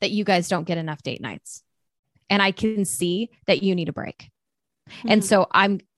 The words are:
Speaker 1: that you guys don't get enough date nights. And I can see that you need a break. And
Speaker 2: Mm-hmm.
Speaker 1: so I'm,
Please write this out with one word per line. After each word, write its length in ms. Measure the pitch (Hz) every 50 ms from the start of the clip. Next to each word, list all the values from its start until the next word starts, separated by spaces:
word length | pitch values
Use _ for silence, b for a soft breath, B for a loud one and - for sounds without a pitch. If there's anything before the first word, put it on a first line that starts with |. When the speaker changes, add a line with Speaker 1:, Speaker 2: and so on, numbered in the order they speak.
Speaker 1:
that 100 | 208 202
you 140 | 208 208 208
guys 240 | 190 190 175 175 -
don't 160 | 190 175 165
get 120 | 170 170 165
enough 240 | 165 160 151 147 -
date 180 | 135 123 -
nights. 420 | - 117 98 - _ - - - _ _ _ _ _ _ _ _ _ _ _ _ _ -
And 120 | 196 202 196
I 100 | 196 190
can 320 | - - 220 220 202 196
see 460 | - - - 180 175 175 196 233 233 b b b
that 160 | - 190 - 196
you 120 | 196 185
need 140 | 180 165 -
a 40 | -
break. 380 | - - - - _ - - _ _ _ _ _ _ _ _ _ _ _ B B B B
And 140 | 226 214 214
Speaker 2:
Mm-hmm. 80 | 196 -
Speaker 1:
so 180 | 220 196 185 -
I'm, 300 | - - 196 196 202 190 - _ _